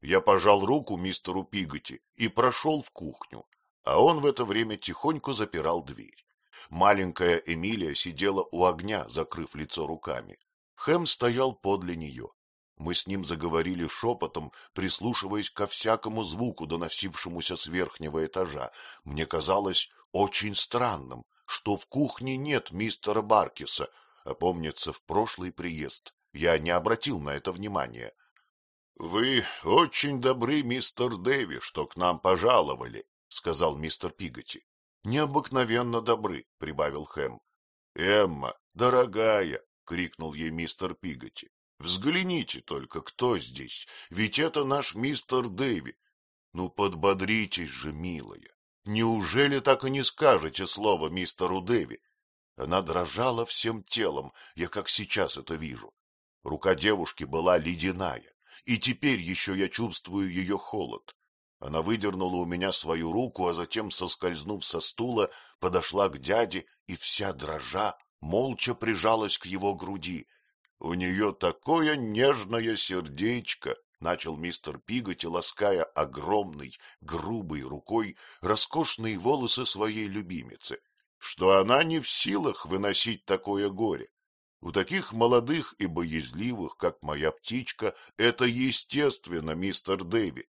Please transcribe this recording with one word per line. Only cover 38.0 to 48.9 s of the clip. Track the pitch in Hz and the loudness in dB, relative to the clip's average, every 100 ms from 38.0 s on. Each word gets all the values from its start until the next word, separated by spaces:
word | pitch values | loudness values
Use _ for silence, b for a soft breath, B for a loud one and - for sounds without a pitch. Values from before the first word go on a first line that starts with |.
| 90 104 98 76 65 - _ | 4 6 6 2 -6 -8 _
дорогая», — | - 123 127 123 101 110 107 90 65 _ _ | 0 4 4 4 2 4 4 2 -4 _ _
крикнул | - 85 90 - 80 | -8 -4 -4 -6 -10
ей | 76 80 | -6 -6
мистер | 80 82 - 92 | -4 -6 -6 -8
Пиготи, | 85 92 67 - - - _ _ _ | -6 -10 -10 -12 -16 -18 _ _ _
«взгляните | 80 90 131 175 185 170 110 65 | -4 -2 0 0 0 -2 -4 -8
только, | - 73 65 82 | -8 -8 -8 -10
кто | - - 123 104 | -12 -2 0 0
здесь, | 60 64 64 - - B B | -2 -14 -12 -14 -14 B B
ведь | 85 107 110 | -2 0 2
это | 160 156 | 0 0
наш | 139 143 139 | 0 0 -2
мистер | 95 131 143 - 127 120 | -2 -2 -4 0 0 0
Дэви». | 92 135 101 64 - _ _ _ _ _ | -2 0 0 -4 -18 _ _ _ _ _
«Ну, | 85 90 | -6 -6
подбодритесь | - 101 87 95 98 95 110 104 - 82 | 0 0 4 4 4 2 2 0 -4 -6
же, | - 76 | -8 -8
милая, | 76 90 85 57 50 50 _ _ _ | -6 -6 -6 -10 -16 -20 _ _ _
неужели | - | -4